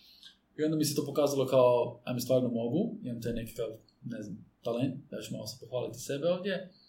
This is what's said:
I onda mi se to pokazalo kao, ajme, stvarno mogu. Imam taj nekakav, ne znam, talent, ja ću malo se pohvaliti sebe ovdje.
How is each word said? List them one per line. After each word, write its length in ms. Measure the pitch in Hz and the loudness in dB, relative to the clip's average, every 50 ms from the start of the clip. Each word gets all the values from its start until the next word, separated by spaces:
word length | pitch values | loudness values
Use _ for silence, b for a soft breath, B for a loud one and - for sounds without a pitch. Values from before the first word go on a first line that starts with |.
| B B B B B B B B B _ - | B B B B B B B B B _ -4
I 60 | - 156 | 0 0
onda 140 | 156 160 | 2 2
mi 80 | 156 151 | 2 2
se 100 | - - | 2 0
to 100 | - 147 | -2 -2
pokazalo 400 | 143 135 151 143 139 139 139 131 | -2 0 2 2 4 4 2 2
kao, 540 | - 135 131 123 123 120 120 117 - - - - | 6 6 8 8 8 8 6 2 0 -4 -8 -8
ajme, 160 | - 123 120 | -6 -4 -4
stvarno 300 | 117 - 131 127 123 117 | 2 4 4 4 4 2
mogu. 480 | 113 113 117 120 139 175 233 - - - - | 0 0 -2 0 2 2 0 0 -2 -6 -8
Imam 180 | 127 117 113 | -8 -8 -4
taj 120 | 117 117 113 | -4 -4 -4
nekakav, 340 | 117 113 - - - 113 110 113 - - _ _ _ 131 | -4 -6 -8 -6 -6 -6 -6 -8 -12 -18 _ _ _ -10
ne 180 | 120 113 107 104 | -10 -8 -8 -8
znam, 220 | 104 - - - - _ _ - | -10 -10 -12 -14 -20 _ _ -4
talent, 320 | 120 117 120 135 139 - - - - | -4 0 0 0 -2 -2 -6 -10 -10
ja 100 | - 110 | -10 -10
ću 120 | 107 - 123 | -8 -8 -10
malo 140 | 110 110 | -8 -8
se 100 | - - - | -10 -12 -14
pohvaliti 400 | 123 120 127 120 113 - - - | -12 -6 -4 -4 -4 -4 -8 -10
sebe 280 | - - 139 139 151 | -8 -6 -6 -2 0
ovdje. 440 | 175 180 185 185 196 185 180 - - - _ _ | 0 0 0 0 -4 -4 -4 -6 -12 -18 _ _